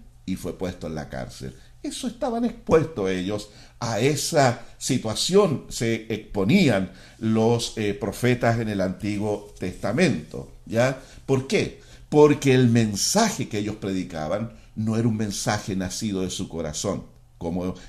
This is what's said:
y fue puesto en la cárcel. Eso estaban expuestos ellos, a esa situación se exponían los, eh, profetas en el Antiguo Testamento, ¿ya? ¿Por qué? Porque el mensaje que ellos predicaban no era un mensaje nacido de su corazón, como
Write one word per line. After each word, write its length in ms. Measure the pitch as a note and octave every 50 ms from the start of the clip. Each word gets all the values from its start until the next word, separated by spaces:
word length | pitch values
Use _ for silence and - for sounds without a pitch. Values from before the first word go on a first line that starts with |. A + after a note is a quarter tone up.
| - - - - -
y 120 | - F#2
fue 200 | F#2 - F2 -
puesto 300 | - F#2 F2+ F#2+ - F2
en 80 | D#2+ D#2+
la 140 | D2+ C#2+ B1+
cárcel. 440 | C#2 B1+ B1 B1 - - C2 C2 B1 - - - - -
Eso 260 | - D4+ - - -
estaban 380 | A#3+ - - D4+ C4 A3+ A#3 B3
expuestos 640 | A#3 - - - - - E3 D3 D#3+ - - G2 F#2+
ellos, 400 | F#2 F#2 F2+ F#2+ G#2 G#2+ - - - - - - - -
a 180 | A2+ A#2 A#2 G#2
esa 600 | B2 C#3+ D3+ - - - E3+ D3+ C#3 B2 A#2+ - - - -
situación 880 | - - - C3+ A2+ - A2 G#2+ - - - F3+ G3 G#3 E3+ C3 - -
se 380 | - - - B2 A2+ A2+ A2 -
exponían 880 | - A2 G2+ - - - G2+ F#2+ G#2 E3 G#3 F3 C3 G#2+ F#2+ F#2+ F2+ - - - - - -
los, 540 | A2+ A2 A2 A2+ A2 A#2 A#2+ A2+ - - -
eh, 160 | A2+ G#2+ G#2 G2
profetas 640 | G2+ A#2 G2 F#2+ - - B2 B2 A#2+ - A#2 A2+ A#2
en 100 | A#2 G#2+
el 100 | G#2 G2
Antiguo 760 | F#2 F#2+ F#2 - - G#2 G#2 G2 G#2 G#2+ G#2 - - - - -
Testamento, 920 | F#2+ F2+ - - - F2+ A2 D3+ F#3 A#2+ G#2 D#2+ - - - B1+ C#2 - - - -
¿ya? 340 | - - A#2 B2 C3+ C#3 - - - - - -
¿Por 220 | - C3+ C3 C3+
qué? 340 | - A3+ F3 A2 - - - - - - - - -
Porque 440 | - D3+ D3+ D3 C#3+ D3 - C#3 B2+
el 160 | B2+ C3 A#2+
mensaje 800 | A2+ A#2+ A2+ G#2+ G2+ F#2+ - - - G3+ A#3 G#3+ - - A#2 -
que 80 | -
ellos 200 | G#2 G#2 G#2 G2
predicaban 760 | - - G2 F#2+ F#2 F2 F2 E2+ D#2+ D2+ D#2 F#2 G#2+ A#2 A#2 - - - - -
no 220 | - A2 A2 A2
era 100 | A2+ A#2
un 100 | B2 A2
mensaje 580 | G#2+ A2 G2+ F#2+ - - - G#2+ G#2 - - F#2+
nacido 460 | F#2+ F#2 F2+ - - A2 A2 G2 F#2+
de 80 | F#2 F2+
su 180 | - - F#2+
corazón, 580 | - D#2+ E2 E2 D#2+ D#2 - - G#2 F2 - - - - - - _ _ -
como 340 | F2 E2 E2+ F#2 F2 F#2 F2+ - -